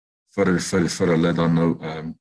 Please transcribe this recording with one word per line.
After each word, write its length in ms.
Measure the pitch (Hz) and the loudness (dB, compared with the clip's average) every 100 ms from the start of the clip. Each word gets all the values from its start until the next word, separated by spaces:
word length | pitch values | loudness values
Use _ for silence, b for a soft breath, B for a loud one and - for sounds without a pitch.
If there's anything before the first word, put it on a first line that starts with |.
| _ _ _ - | _ _ _ -2
vir, 240 | 92 87 | 0 0
vir, 300 | - 95 80 | 0 0 0
vir 180 | - 90 | 0 0
hulle 260 | 82 82 | 2 2
dan 200 | 82 85 | 2 2
nou, 240 | 82 82 82 | 2 2 0
ehm, 300 | 80 80 80 80 | -6 -10 -12 -14